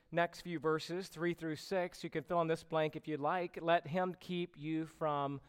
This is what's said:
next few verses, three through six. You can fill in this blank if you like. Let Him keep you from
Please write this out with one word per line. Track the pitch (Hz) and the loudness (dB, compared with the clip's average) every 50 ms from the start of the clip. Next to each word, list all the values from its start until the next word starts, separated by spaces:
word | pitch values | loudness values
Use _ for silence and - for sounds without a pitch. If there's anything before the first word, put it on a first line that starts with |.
| _ - | _ -4
next | 160 165 170 170 - - | 0 2 2 2 0 -8
few | - 175 170 151 | -8 -6 -6 -2
verses, | 131 160 156 156 - - 170 185 190 - | 2 2 2 2 0 -4 -6 -6 -6 -8
three | - 156 170 175 165 | -6 -2 -2 -2 -2
through | - 160 160 151 | 0 -2 -4 -4
six. | 143 - - 196 185 175 180 - - - | -4 -4 -2 0 0 0 -2 -4 -8 -10
You | 165 | -4
can | - 160 143 | -4 -4 -4
fill | - 175 170 | 0 2 2
in | 165 160 | 4 2
this | 165 165 - | 2 0 -2
blank | - 160 156 156 156 - | -2 0 2 2 2 0
if | 156 - | -4 -6
you | 156 151 139 | -4 -4 0
like. | 139 151 180 185 175 175 - 185 | 0 0 0 0 -2 -4 -6 -4
Let | 165 165 170 170 165 | 4 4 4 4 4
Him | 143 151 185 185 185 175 - | 2 0 0 0 0 -2 -6
keep | - - 180 175 175 175 - | -6 -4 -2 -2 -2 -4 -6
you | 147 143 156 160 160 160 | -8 -6 -2 -2 -2 -2
from | 156 - - 165 151 147 143 143 143 143 139 - | -4 -6 -2 0 0 2 2 0 0 -2 -4 -10